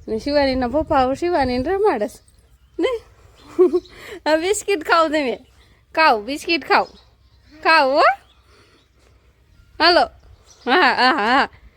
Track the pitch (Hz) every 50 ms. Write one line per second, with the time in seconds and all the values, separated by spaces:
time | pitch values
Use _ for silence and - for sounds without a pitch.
0 | - - 220 220 - 285 285 294 277 269 262 262 262 240 240 311 311 - 311 269
1 | 254 254 269 262 339 349 349 302 269 247 247 247 254 311 381 392 427 415 311 220
2 | 254 262 - - _ _ _ _ _ _ _ _ _ _ _ - 330 508 494 440
3 | - _ _ _ _ - _ _ - - - - 370 349 294 359 - - - -
4 | - - 415 349 - 294 311 320 330 370 415 - - - 403 311 302 - 359 339
5 | 320 320 285 311 285 247 - - - _ _ _ _ _ _ _ _ _ - 320
6 | 320 302 247 214 202 233 285 302 - - 339 311 - - 403 240 185 - - -
7 | _ _ _ _ _ _ _ _ _ _ 294 - - 370 320 320 285 262 269 311
8 | 453 659 784 784 _ _ _ _ _ _ _ _ _ _ _ _ _ _ _ _
9 | _ _ _ _ _ _ _ _ _ _ _ _ _ _ _ - 302 339 359 311
10 | 254 - - - - - - - _ _ _ _ - 254 254 370 339 262 214 -
11 | 240 254 254 269 202 226 247 277 226 - - - - - _